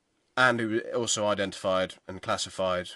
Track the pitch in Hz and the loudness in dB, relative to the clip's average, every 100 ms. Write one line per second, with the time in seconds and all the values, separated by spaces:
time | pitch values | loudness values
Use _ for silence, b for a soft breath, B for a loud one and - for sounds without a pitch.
0 | _ _ _ 127 127 120 110 113 - 123 | _ _ _ 4 4 4 0 -2 -2 -2
1 | 113 113 104 101 95 - 98 92 92 - | -2 0 0 2 -2 -2 0 2 0 -6
2 | - 95 - 98 95 - 92 90 90 | -14 -8 -4 -4 -4 -2 0 0 -4